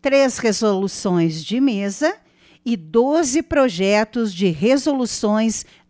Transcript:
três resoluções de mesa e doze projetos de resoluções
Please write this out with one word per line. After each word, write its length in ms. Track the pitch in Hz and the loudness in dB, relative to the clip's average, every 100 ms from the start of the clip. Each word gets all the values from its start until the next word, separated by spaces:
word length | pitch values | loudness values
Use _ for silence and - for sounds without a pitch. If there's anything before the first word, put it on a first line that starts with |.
três 340 | 277 277 262 - | 2 2 2 0
resoluções 1040 | 233 196 220 190 196 - 202 180 165 156 | 0 0 0 0 -2 -2 0 2 0 -2
de 160 | 151 226 | -6 0
mesa 580 | 269 202 202 196 302 415 _ _ _ _ | 0 0 -6 -2 -2 -4 _ _ _ _
e 140 | 240 226 | -8 -8
doze 640 | 156 226 262 311 294 294 | 0 2 2 2 0 -2
projetos 920 | 330 302 262 175 190 208 220 247 220 | 0 0 0 0 0 0 0 -4 -6
de 140 | 175 196 | 0 -2
resoluções 1160 | 156 208 277 302 269 247 - 214 214 226 208 - _ _ | 0 0 2 0 -2 0 0 0 0 0 0 -4 _ _